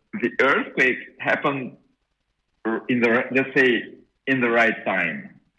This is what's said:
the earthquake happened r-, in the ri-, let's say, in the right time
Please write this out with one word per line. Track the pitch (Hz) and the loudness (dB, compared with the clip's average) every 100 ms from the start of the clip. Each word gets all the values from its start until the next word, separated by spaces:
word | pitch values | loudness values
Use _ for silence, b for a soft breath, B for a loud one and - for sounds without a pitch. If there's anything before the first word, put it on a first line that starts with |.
| _ 107 | _ -6
the | 120 - | -4 2
earthquake | 131 175 - - 131 117 - - | 2 2 0 0 0 0 -6 -8
happened | - - 151 139 127 - _ _ _ _ _ _ _ _ | -2 0 0 -4 -6 -12 _ _ _ _ _ _ _ _
r-, | 110 113 - | -4 -4 -2
in | 123 | 0
the | 117 | 2
ri-, | 117 127 | 2 0
let's | 127 131 147 | -2 0 2
say, | 131 113 - - _ _ - | 2 2 -4 -14 _ _ -4
in | 135 | 0
the | 120 | 2
right | 117 113 104 - | 2 2 0 -4
time | 95 85 - - - _ | -2 -4 -6 -12 -20 _